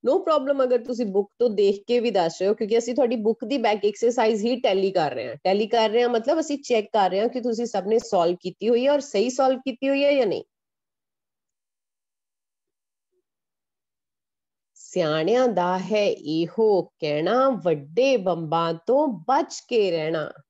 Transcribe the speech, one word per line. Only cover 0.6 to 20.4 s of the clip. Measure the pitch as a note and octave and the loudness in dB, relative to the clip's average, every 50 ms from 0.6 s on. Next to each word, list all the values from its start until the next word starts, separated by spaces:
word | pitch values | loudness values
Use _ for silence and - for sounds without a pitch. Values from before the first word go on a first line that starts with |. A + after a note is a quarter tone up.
| C4 | 2
ਅਗਰ | B3+ B3 A#3+ A3+ | 0 0 0 -2
ਤੁਸੀਂ | B3 B3 G#3+ B3 | -4 -6 -4 -4
ਬੁੱਕ | G3+ F#3 G3+ G3+ - _ _ | -2 0 -2 -2 -2 _ _
ਤੋਂ | A#3 B3 | -2 0
ਦੇਖ | G#3+ G3 G#3 G3 G3 G3 - | 2 2 2 2 2 0 -2
ਕੇ | - A#3+ A#3+ | -2 -2 0
ਵੀ | A3+ B3 | 0 0
ਦੱਸ | G3+ G3 E3+ E3 D#3+ - | 0 0 0 0 -2 -2
ਰਹੇ | F#3 G3 | -2 -2
ਹੋ, | G#3+ | 0
ਕਿਉਂਕਿ | G#3+ A3+ G3 A3 A3+ | -2 -2 0 0 0
ਅਸੀਂ | A#3 B3 B3 | 0 0 0
ਤੁਹਾਡੀ | A3+ C4+ A#3 A#3+ | 0 0 0 0
ਬੁੱਕ | A#3+ G#3 G#3+ A3 _ - | -2 -2 -2 -2 _ -4
ਦੀ | G#3+ C4+ C#4+ | -4 -4 0
ਬੈਕ | A3+ A3 G#3+ G#3+ - | 0 0 0 2 0
ਐਕਸਰਸਾਈਜ਼ | G#3 G#3 - - A#3 A#3 B3+ A3+ A3 A#3 G#3+ G3 | -2 -2 0 0 0 0 2 0 0 0 0 0
ਹੀ | A#3+ B3+ B3 | -2 -2 0
ਟੈਲੀ | B3+ B3 G3 F#3+ G3 G3 | 0 0 0 2 0 0
ਕਰ | F#3+ F#3 D#3+ C#3+ B2+ | 0 0 -2 -2 -2
ਰਹੇ | B2+ A2+ B2 | -6 -8 -8
ਹਾਂ। | - C#3+ _ | -10 -4 _
ਟੈਲੀ | F#3 G3 G3+ A3 | 0 0 0 0
ਕਰ | G#3 A#3 A#3 A3 A3 | 0 0 0 2 2
ਰਹੇ | G#3 A#3 A#3+ | 2 2 2
ਹਾਂ | A#3+ | 2
ਮਤਲਬ | A#3+ A3+ A3 B3 D#4 E4 | 0 0 0 0 0 0
ਅਸੀਂ | D#4 D4+ D4 C#4 | 0 -4 -4 -8
ਚੈੱਕ | - - B3 A3 G#3 G#3+ - | -4 0 0 0 0 0 0
ਕਰ | A3 G3 F#3 | 2 2 2
ਰਹੇ | F3+ F#3+ | 2 0
ਹਾਂ | G#3+ B3 | -2 -2
ਕਿ | B3 B3+ | -2 -4
ਤੁਸੀਂ | A3+ B3 A3+ G#3+ A#3+ | -4 -4 -2 -2 -4
ਸਭ | A3+ - G3+ F3+ | -4 -4 -4 -2
ਨੇ | G3 A3 A3+ | 2 0 0
ਸੋਲਵ | A#3+ - - F#3 E3+ E3+ F3+ F3 | 0 0 0 2 2 2 0 -2
ਕੀਤੀ | _ F#3 F#3 _ - A3 | _ -12 -10 _ 0 2
ਹੋਈ | A#3+ A#3 B3 | 2 2 2
ਹੈ | C#4 D4 | 2 2
ਔਰ | D4 | 0
ਸਹੀ | C4+ - - G3+ G3 B3 | -2 -2 -2 0 0 0
ਸੋਲਵ | B3+ - C4+ C4 C4+ C4 | 0 0 2 2 2 0
ਕੀਤੀ | - C4+ A#3+ - - C4+ | -4 -8 -8 -4 -2 -2
ਹੋਈ | C#4 C#4 C#4+ | 0 2 2
ਹੈ | C#4+ D4 | 2 2
ਜਾਂ | C#4 B3 | 2 2
ਨਹੀਂ। | G3+ D#3 G#2 - _ _ _ _ _ _ _ _ _ _ _ _ _ _ _ _ _ _ _ _ _ _ _ _ _ _ _ _ _ _ _ _ _ _ _ _ _ _ _ _ _ _ _ _ _ _ _ _ _ _ _ _ _ F#4 F4+ _ _ _ _ _ _ _ _ _ _ _ _ _ _ _ _ _ _ _ _ _ _ _ _ _ _ _ _ _ _ _ | 0 0 -4 -6 _ _ _ _ _ _ _ _ _ _ _ _ _ _ _ _ _ _ _ _ _ _ _ _ _ _ _ _ _ _ _ _ _ _ _ _ _ _ _ _ _ _ _ _ _ _ _ _ _ _ _ _ _ _ _ _ _ _ _ _ _ _ _ _ _ _ _ _ _ _ _ _ _ _ _ _ _ _ _ _ _ _ _ _ _ _
ਸਿਆਣਿਆਂ | _ - - - F#3 E3+ D#3 D3+ D#3+ D#3+ F3 A3 B3 C4 B3 | _ -20 -8 -4 -2 -2 0 0 0 0 0 2 2 2 2
ਦਾ | G#3+ F3+ F3 F3+ F3+ F#3 | 0 0 0 0 -2 -2
ਹੈ | G3 G#3 G#3+ G#3+ G#3 | -4 -2 0 0 0
ਇਹੋ | G3 - - - D3 D#3 D#3+ F3 E3+ - - A3+ A3 G3+ F#3 E3 - _ _ | 0 -2 -4 -6 -6 -2 -2 -2 -4 -2 0 2 2 2 2 0 -4 _ _
ਕਹਿਣਾ, | - D3+ D3 D3+ D#3 F3 A3 B3 C4 C4+ | -6 -4 -2 -2 0 0 2 2 2 2
ਵੱਡੇ | C4 G3 D#3 F3 D#3+ D3+ C#3 C#3+ D#3+ F#3 B3+ C#4 C4 | 0 0 0 -2 -2 -2 -4 -6 0 2 2 4 2
ਬੰਬਾਂ | A#3+ F#3 F#3 F3 E3 E3+ D#3 D#3 E3 E3+ E3 E3 | 2 0 -2 -2 -2 -2 -2 -2 0 0 0 -2
ਤੋਂ | E3 _ - A#3+ C#4 D4+ D4 A3+ E3+ - - | -6 _ 0 2 2 2 0 -2 -6 -2 0
ਬਚ | B3+ D4 E4+ - - - - _ | 0 0 0 -2 -8 -16 -10 _
ਕੇ | B3 A3+ G#3 F#3+ | 0 0 2 2
ਰਹਿਣਾ। | E3+ E3 D#3 D#3 E3 D#3+ D3+ - - - | 0 -2 -2 -2 -4 -4 -6 -6 -10 -16